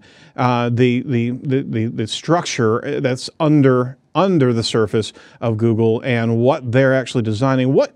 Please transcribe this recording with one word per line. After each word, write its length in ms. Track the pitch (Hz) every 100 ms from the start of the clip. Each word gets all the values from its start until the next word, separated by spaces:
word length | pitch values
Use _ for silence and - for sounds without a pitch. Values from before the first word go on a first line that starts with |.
| - - - -
uh, 320 | 127 120 120
the, 340 | 117 127 123 139
the, 240 | 123 117 120
the, 200 | - 131
the, 240 | - 120 113
the 220 | 123 110
structure 920 | - - 170 170 - 113 117 131 135
that's 300 | 127 127 - -
under, 580 | 156 151 135 127 127 135 _
under 380 | 151 190 175 127
the 100 | 117
surface 520 | 110 120 107 117 104 - - -
of 160 | 117 110
Google 460 | 117 110 113 113
and 360 | - 120 113 113
what 300 | 120 156 127
they're 200 | 120 135
actually 300 | 131 120 127
designing? 480 | 110 104 135 131 127
What 220 | 156 285